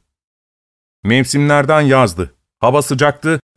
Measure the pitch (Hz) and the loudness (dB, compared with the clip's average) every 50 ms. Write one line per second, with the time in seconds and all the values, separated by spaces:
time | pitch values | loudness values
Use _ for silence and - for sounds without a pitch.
0 | _ _ _ _ _ _ _ _ _ _ _ _ _ _ _ _ _ _ _ _ | _ _ _ _ _ _ _ _ _ _ _ _ _ _ _ _ _ _ _ _
1 | - 101 117 131 131 127 - 143 143 147 147 147 139 131 156 151 147 135 131 131 | -4 -2 0 0 0 -2 -2 -2 0 2 2 0 0 2 0 2 2 2 2 2
2 | 127 101 82 90 90 - _ _ _ _ _ - - 120 131 147 139 - 143 127 | 2 0 -2 -6 -8 -8 _ _ _ _ _ -2 0 0 0 0 0 -2 -2 0
3 | 147 147 139 - - 156 160 143 - _ _ | 0 0 -2 -2 -4 -4 -4 -4 -6 _ _